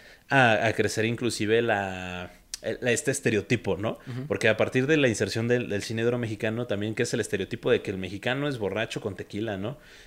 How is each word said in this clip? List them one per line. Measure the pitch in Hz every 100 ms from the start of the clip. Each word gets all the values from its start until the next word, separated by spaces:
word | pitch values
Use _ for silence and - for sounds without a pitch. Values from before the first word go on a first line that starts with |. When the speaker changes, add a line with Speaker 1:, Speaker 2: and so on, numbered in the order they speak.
| - - -
Speaker 1:
a, | 135 120 107 113
a |
crecer | - 104 - 110
inclusive | 117 120 - 104 113
la, | 117 101 95 92 90 90 90 - _ -
el, | - - 123
este | 113 -
estereotipo, | 131 123 104 - 120 104 87
¿no? | 104 - -
Speaker 2:
Ujú. | 120 143
Speaker 1:
Porque | - 113
a | 107
partir | 110 131 131
de | 160
la | 131
inserción | 104 101 113 117
del, | 123 113
del | 98
cine | - 113
de | 117
oro | 120
mexicano | 117 107 110 113 120
también, | 101 107
que | 110
es | 113
el | 123
estereotipo | 104 98 95 - 135
de | 113
que | -
el | 95
mexicano | 92 95 117 131 147
es | 127
borracho | 98 101 117 147
con | 107 92
tequila, | - 101 113 98
¿no? | 104 139 - -